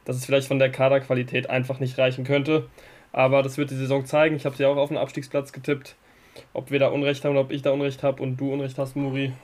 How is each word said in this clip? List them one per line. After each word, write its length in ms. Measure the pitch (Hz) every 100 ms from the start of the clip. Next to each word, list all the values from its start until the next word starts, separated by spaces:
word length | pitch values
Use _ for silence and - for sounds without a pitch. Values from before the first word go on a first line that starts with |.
dass 120 | - 127
es 100 | -
vielleicht 220 | 135 135
von 100 | 139
der 120 | 131
Kaderqualität 800 | 127 135 139 131 127 123 127 127
einfach 320 | 131 127 131
nicht 160 | 131 127
reichen 280 | 131 127
könnte. 440 | 131 143 143 156 - - - - _
Aber 300 | - 131 139
das 140 | 135 131
wird 140 | 139
die 60 | 131
Saison 280 | 135 139
zeigen. 320 | 131 151 160 151
Ich 80 |
habe 120 | 147 131
sie 100 | 139
auch 100 | 143
auf 120 | 143
den 100 | 147
Abstiegsplatz 540 | 139 - 131 147 135
getippt. 440 | 139 131 139 - - _ _ _ - -
Ob 160 | - 127
wir 80 | 139
da 100 | -
Unrecht 380 | 143 143 139 147
haben 60 |
oder 100 | 139
ob 100 | 131
ich 80 | 139
da 120 | 139
Unrecht 300 | 139 139 131
habe 200 | 139 131
und 160 | 135 127
du 120 | 139
Unrecht 280 | 139 135 131
hast, 180 | 131 139
Muri, 380 | 139 135 135 131